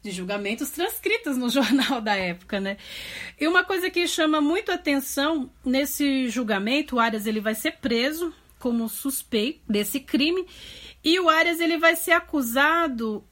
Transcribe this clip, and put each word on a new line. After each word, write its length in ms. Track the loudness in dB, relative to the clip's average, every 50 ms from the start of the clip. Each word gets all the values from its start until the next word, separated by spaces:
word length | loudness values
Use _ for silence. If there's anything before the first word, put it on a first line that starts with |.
| -10
de 80 | -8
julgamentos 580 | -8 -8 -6 -6 -6 -4 -4 -6 -4 -4 -6 -8
transcritas 640 | -4 -4 -4 -4 -4 -4 -2 -2 -2 -2 -2 -2 -2
no 120 | 0 0 2
<laughs> 0 |
jornal 500 | 2 2 4 4 4 2 2 2 -2 -2
da 160 | 0 0 0
época, 440 | 0 0 -2 -4 -6 -8 -6 -4 -2
né? 180 | -2 -4 -6 -8 -12 -16 -14 -14 -14 -12 -12 -12 -14 -14 -6 -2
E 80 | 0
uma 160 | 4 4 4 4
coisa 260 | 4 -2 -2 -2 -2
que 180 | 0 0 -2
chama 320 | 0 0 2 2 2 4 2
muito 320 | 2 2 2 0 0 -2
atenção 760 | -4 -2 0 0 0 0 -2 -2 -2 0 0 0 0 -2 -4 -6 _ -8 -4
nesse 640 | 0 0 0 0 0 -2 -2 0 0 2 0 0 -2
julgamento, 680 | -2 -2 -2 0 0 0 0 0 0 0 0 0 2
o 20 | 2
Arias, 260 | 2 2 0 -2 -2
ele 140 | -2 -2 -2
vai 140 | -2 -2 -4
ser 220 | -2 -2 -4 -4
preso 560 | -2 -2 0 0 2 0 -2 -2 -4 -6 -6 -6 -10 _ _ -20 _
como 280 | -4 -2 0 0 -2 -4
suspeito 680 | -6 -6 -6 -4 -6 -6 -6 _ -2 0 0 -2 -4 -8 -6
desse 320 | -2 0 0 0 -2 -4 -6
crime, 460 | -4 0 0 2 2 2 2 -2 -4 -6 -12 -20 -18 -18 -18 -18 -20 -20 -20 -4 0
e 160 | 2 2 4
o 100 | 6 4
Arias, 300 | 6 6 4 2 2 0
ele 180 | 0 0 2
vai 180 | 4 4 4 4
ser 160 | 4 2 4 4
acusado 1080 | 4 4 0 -2 -2 -2 0 2 4 4 4 4 2 2 0 -2 -4 -4 -4 -4 -6 -10 _